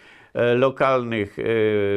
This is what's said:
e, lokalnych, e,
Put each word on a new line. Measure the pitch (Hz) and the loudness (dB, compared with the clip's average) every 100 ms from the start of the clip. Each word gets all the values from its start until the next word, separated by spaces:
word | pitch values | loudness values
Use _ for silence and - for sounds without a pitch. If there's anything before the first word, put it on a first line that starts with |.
| - - - | -20 -20 -12
e, | 117 120 120 | -2 0 2
lokalnych, | 135 135 135 131 120 113 98 - | 0 2 0 0 -2 -4 -6 -6
e, | 110 113 110 104 101 | -2 0 2 0 0